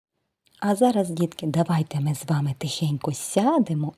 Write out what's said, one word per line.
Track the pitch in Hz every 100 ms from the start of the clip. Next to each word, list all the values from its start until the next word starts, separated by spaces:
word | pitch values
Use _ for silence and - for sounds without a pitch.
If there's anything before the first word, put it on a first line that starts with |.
| _ _ _ _ _ -
А | 208
зараз, | 202 247 214 185
дітки, | 165 170 - 160
давайте | 160 165 165 156 147
ми | 143
з | 143
вами | - 151 143 135
тихенько | 151 - 156 143 -
сядемо | 139 - - 233 320 214 156 147